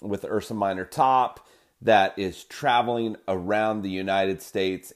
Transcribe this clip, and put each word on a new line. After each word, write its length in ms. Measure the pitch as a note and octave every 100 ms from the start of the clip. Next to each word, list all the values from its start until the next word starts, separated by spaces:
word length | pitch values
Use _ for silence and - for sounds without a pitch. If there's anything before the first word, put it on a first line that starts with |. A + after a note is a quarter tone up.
with 200 | G2+ G2
the 60 | -
Ursa 260 | G#2+ -
Minor 300 | A2 G2 F#2
top 600 | F#2 - C3 C3 B2 - _ _ _ _
that 380 | A#2 G#2 F#2+ -
is 240 | F#2+ E2+
traveling 720 | - - C#3+ A#2+ A#2+ A#2+ A2+ - -
around 540 | F#2+ F2+ G#2+ A2 G#2+
the 60 | G2
United 540 | F#2+ F#2+ G2 G2 F#2
States 500 | - G2+ F#2+ F2+ -